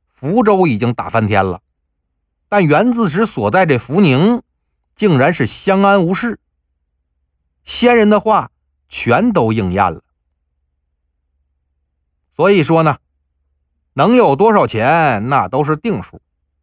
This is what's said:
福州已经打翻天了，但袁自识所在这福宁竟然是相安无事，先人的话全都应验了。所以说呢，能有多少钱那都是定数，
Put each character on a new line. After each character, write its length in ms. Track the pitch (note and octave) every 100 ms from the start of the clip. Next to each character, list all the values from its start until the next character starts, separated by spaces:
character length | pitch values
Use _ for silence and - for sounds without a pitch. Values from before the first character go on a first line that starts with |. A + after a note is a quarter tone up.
| _
福 320 | _ C3 G#3+
州 240 | G#3+ G3 F3
已 100 | G#2+
经 160 | A#2+
打 160 | A#2 -
翻 160 | A2+ G#2+
天 180 | G#2
了， 200 | F#2+ E2+ _ _ _ _ _ _ _ _ -
但 160 | G#3
袁 300 | D#3+ D3 A#3+
自 160 | A#3 G3+
识 160 | D#3 A3+
所 240 | - G#2
在 160 | F#3+ F3+
这 140 | B2
福 200 | - D#3+
宁 420 | F3+ B2+ G3 A#3+ - _ _ _ _ -
竟 220 | G#3 C#3
然 160 | C#3+
是 140 | F3 B2+
相 340 | - - F#3+
安 240 | G3 G3+ E3+
无 80 |
事， 260 | A3 A#3+ - _ _ _ _ _ _ _ _ _ _ _ _
先 340 | - - A#3+ A#3+
人 100 | G#3
的 120 | G#3
话 320 | G#3+ G3+ A#2+ _ _ _ _
全 460 | - A#2 A#2+ A#3+
都 180 | F#3 A2+
应 200 | A2 F#2
验 200 | F#2 F#2
了。 120 | D#2 _ _ _ _ _ _ _ _ _ _ _ _ _ _ _ _ _ _ _ _ _ _ _ -
所 160 | F3+
以 120 | G3+
说 200 | D3 E3
呢， 160 | D#3 C3+ _ _ _ _ _ _ _ _ _
能 220 | - E3+ B3
有 200 | F#3 C#3
多 180 | G#3+
少 140 | G#3 B2
钱 600 | A2+ A#2+ E3 D3+ G#2+ A2+
那 180 | C#3 F#2
都 160 | C3
是 120 | D3 D#3
定 280 | A#3 C#3+
数， 180 | - - _ _ _ _